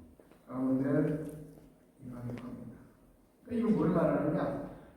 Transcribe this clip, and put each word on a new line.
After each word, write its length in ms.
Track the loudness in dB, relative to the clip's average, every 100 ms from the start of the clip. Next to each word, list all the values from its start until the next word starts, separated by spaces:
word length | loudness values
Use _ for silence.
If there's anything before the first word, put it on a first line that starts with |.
| -20 -20 -20 -20 -10
가운데 400 | -2 0 2 4 4 4 0 -4 -10 -14 -18 -20 -20 _ -18
임하기도 380 | -14 -10 -8 -8
합니다. 340 | -10 -12 -14 -16 -20 -20 -20 -20 _ _
그러니까 240 | -6 0 2
이거 0 |
뭘 200 | 4 4
말하느냐? 800 | 4 4 2 2 0 0 -4 -8 -12 -20